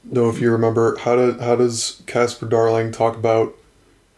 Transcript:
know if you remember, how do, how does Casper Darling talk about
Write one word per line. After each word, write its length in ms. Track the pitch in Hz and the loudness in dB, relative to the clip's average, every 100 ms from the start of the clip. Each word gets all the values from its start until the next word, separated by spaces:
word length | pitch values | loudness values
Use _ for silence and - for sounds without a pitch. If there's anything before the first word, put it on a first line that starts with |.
know 240 | - 127 117 | -4 0 0
if 100 | 113 | 0
you 80 | 120 | 0
remember, 460 | 113 113 113 113 - | 2 2 2 0 0
how 180 | 120 123 | 0 2
do, 220 | 123 120 | 2 0
how 160 | 120 120 | -2 2
does 460 | 123 113 - - - | 2 -2 -8 -10 -6
Casper 380 | 120 120 - | -2 -2 -4
Darling 480 | 113 117 113 113 113 | -2 0 2 0 -2
talk 240 | 113 117 113 | -2 -2 0
about 380 | 113 113 110 - _ _ _ _ _ | 0 2 0 -6 _ _ _ _ _